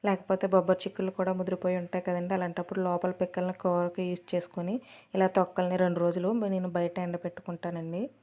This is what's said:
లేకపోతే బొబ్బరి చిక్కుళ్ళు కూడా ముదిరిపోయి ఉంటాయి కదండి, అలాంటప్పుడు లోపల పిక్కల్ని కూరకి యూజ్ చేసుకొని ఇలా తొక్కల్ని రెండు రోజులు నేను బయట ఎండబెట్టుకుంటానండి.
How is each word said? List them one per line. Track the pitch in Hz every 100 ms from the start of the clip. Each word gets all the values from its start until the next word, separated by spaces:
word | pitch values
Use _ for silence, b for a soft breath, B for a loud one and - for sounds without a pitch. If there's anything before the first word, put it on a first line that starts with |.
లేకపోతే | 208 190 - 190 190
బొబ్బరి | 190 175 185 -
చిక్కుళ్ళు | - 190 190
కూడా | 185 185
ముదిరిపోయి | 180 180 180 180
ఉంటాయి | 175 185 180
కదండి, | 180 175 190
అలాంటప్పుడు | 180 170 175 190 185
లోపల | 175 180 180
పిక్కల్ని | 175 175 180 180 185
కూరకి | 175 175 175 180
యూజ్ | 180 -
చేసుకొని | 180 175 - 175 233 B B B 196
ఇలా | 190 185
తొక్కల్ని | 180 - 180 185 185
రెండు | 170 175
రోజులు | 175 180 233 208 190
నేను | 185 175
బయట | 175 175 175
ఎండబెట్టుకుంటానండి. | 175 175 175 - 170 175 170 165 175 240 -